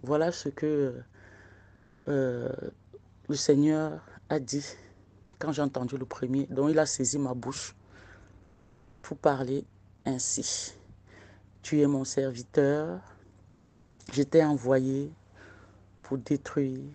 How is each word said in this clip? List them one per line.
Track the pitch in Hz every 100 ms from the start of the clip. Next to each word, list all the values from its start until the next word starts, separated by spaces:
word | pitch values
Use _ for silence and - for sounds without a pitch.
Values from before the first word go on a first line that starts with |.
voilà | 123 151 165
ce | 170 147
que, | - 151 147 139 123 123 - - - - - - - - _ -
euh, | 143 131 120 120 - - - - - - - -
le |
Seigneur | 139 - 143 151 156 156 156 - - -
a | 156
dit | 127 143 - - - - - - - -
quand | 151
j'ai | 147
entendu | 143 131 123 139
le |
premier. | 127 - 123 135 135
Donc, | 135 143
il | 156
a | 151
saisi | - 127 143
ma | 135
bouche | 123 123 139 - - - - - - - - - - - - - -
pour | - 147
parler | 151 135 127 139 - - - -
ainsi. « | 139 127 - - - - - - - - - - - - - -
Tu | - 151
es | 143
mon | 139
serviteur, | 135 - 135 120 123 - 139 147 160 180 - - - - - - _ _ _ _ -
je | 135
t'ai | 139 160
envoyé | 156 143 120 135 131 135 143 160 - - - - - - - -
pour | - 135
détruire | 113 143 - - 135 131 139